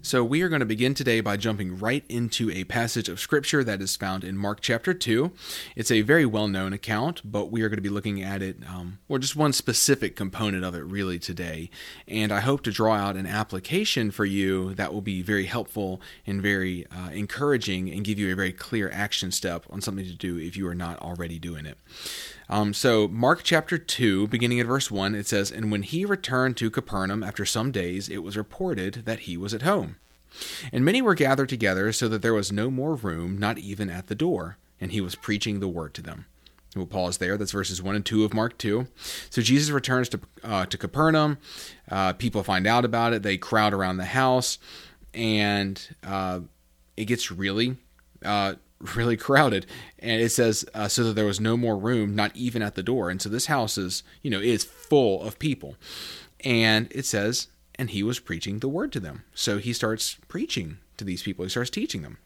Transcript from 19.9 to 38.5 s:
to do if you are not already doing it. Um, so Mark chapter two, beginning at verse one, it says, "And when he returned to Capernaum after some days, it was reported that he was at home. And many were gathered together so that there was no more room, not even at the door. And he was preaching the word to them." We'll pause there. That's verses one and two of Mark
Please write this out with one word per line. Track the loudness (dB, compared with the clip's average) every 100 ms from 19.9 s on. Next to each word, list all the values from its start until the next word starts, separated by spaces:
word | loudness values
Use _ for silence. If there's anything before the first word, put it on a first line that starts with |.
| -6 -8
to |
do | -6 -6 -4
if | -6 -6
you | -4
are |
not | -4 -6 -8
already | -8 -6 -6 -6
doing | -8 -8 -10
it. | -14 _ -14 -12 -10 -12 -16 -2
Um, | 0 0
so | 2 4 4 4
Mark | 4 4 4
chapter | 4 2 2 -4
two, | -2 2 4 4 2
beginning | 2 2 2
at | 2
verse | 0 0
one, | 0 0
it | -2 0
says, | 0 0
"And | -2 -2
when | -2
he | -2 -2
returned | 0 0 0 2 2 2
to | 0
Capernaum | -2 -2 -2 0 -2
after | -4 -4
some | -2 0 0
days, | 0 -2 -4 -6
it | -8
was | -6 -6
reported | -8 -6 -2 -2 -2 -4
that | -6 -6
he | -6 -6
was | -4
at | 0
home. | 2 2 -2 -10 _ _ _ -16 -12 -12 -4
And | 2
many | 4 6
were | 4
gathered | 4 4 4 2
together | 2 2 4 2
so | 2 0
that | 2
there | 4
was | 2 2
no | 0 0
more | 0 -2
room, | -2 -2 -4 -4 0
not | -2 -2
even | -8 -6 -6
at | -6 -6
the |
door. | -2 0 0 -4 -12 _ _
And | -4
he | -2
was | -2
preaching | -6 -2 -2 0 -2
the | -2
word | -4 -6
to | -10
them." | -12 -14 -16 _ -20 _ -10
We'll | -8 -4
pause | -2 0 0
there. | 0 0
That's | -2
verses | -2 -2 -4
one | -2
and | -2
two | 2 4
of | 4
Mark | 4 0